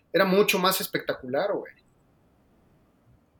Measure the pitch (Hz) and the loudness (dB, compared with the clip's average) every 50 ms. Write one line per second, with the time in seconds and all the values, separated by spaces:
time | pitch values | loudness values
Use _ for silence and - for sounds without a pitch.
0 | _ _ - 170 196 190 185 202 202 202 208 185 180 190 185 - 196 - - - | _ _ 2 2 4 4 4 4 4 4 2 2 2 0 0 0 -4 -4 -6 -6
1 | - - - - - 127 131 147 190 208 180 127 - - - _ _ _ _ _ | -4 -4 -6 -6 -6 -4 -4 -2 -2 -2 -4 -6 -6 -10 -20 _ _ _ _ _
2 | _ _ _ _ _ _ _ _ _ _ _ _ _ _ _ _ _ _ _ _ | _ _ _ _ _ _ _ _ _ _ _ _ _ _ _ _ _ _ _ _
3 | _ _ _ _ _ _ _ | _ _ _ _ _ _ _